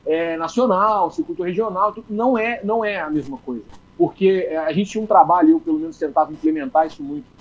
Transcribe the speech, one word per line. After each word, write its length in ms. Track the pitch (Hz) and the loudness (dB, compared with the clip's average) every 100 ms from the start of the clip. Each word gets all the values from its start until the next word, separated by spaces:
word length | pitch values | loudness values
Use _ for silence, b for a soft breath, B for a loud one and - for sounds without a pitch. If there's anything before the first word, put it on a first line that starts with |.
é, 320 | - 160 165 165 | -4 -2 -2 -4
nacional, 760 | 160 240 247 185 214 208 165 | -4 0 2 2 2 2 0
circuito 320 | - - 170 | -2 -6 -6
regional, 500 | 175 180 220 185 208 | -4 -2 -2 0 -2
tudo. 140 | 220 220 | -2 -8
Não 260 | 208 247 233 | -2 0 0
é, 240 | 226 233 | 0 -4
não 200 | 202 226 | -4 -2
é 160 | 208 196 | -2 -4
a 100 | 156 | -4
mesma 280 | 151 135 131 | -4 -6 -10
coisa. 260 | - 117 - - _ - | -10 -10 -12 -20 _ -2
Porque, 520 | 165 - 190 190 175 | -2 2 2 2 0
é, 80 | 160 | -4
a 140 | 160 | -2
gente 160 | 156 202 | -2 -2
tinha 140 | 220 | -4
um 40 | 214 | 4
trabalho, 440 | 196 160 170 220 | 4 6 6 4
eu 80 | 160 | 4
pelo 180 | 165 156 | 0 -2
menos 200 | 165 156 | -4 -6
tentava 360 | 151 156 156 | -2 0 0
implementar 540 | 156 156 156 135 156 160 | -2 -2 -2 0 0 0
isso 160 | - | -2
muito 220 | 143 147 - _ | -10 -10 -12 _